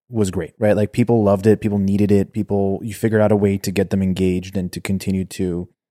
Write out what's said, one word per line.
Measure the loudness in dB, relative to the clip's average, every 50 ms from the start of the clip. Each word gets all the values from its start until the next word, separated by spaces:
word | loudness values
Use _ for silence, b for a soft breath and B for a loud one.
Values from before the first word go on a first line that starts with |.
| _ -8
was | -4 -2 -2 -2
great, | -2 -4 -8 -8 -6 -2
right? | 2 2 2 2
Like, | 2 0 0
people | 0 0 2 2 2 4
loved | 4 2 4 4
it, | 4 2 2
people | 2 -2 -2 0
needed | 0 0 2 2 2 4
it, | 4 2 2 0
people, | -4 -6 -4 -2 -2 -2 0 0 -2 -4
you | -6 -8 -8
figured | -4 -2 0 2 4
out | 4 4 4
a |
way | 2 2 2 0 -2
to | -4 -4
get | -2 -2 -2 0
them | 0 0
engaged | 0 0 0 0 0 0 0 -2 -4 -6 -6
and | -6 -6 -6
to | -8 -8
continue | -6 -4 -4 -4 -4 -4 -4 -4 -4
to | -6 -6 -6 -4 -4 -4 -6 -8 -10 _ _ _ _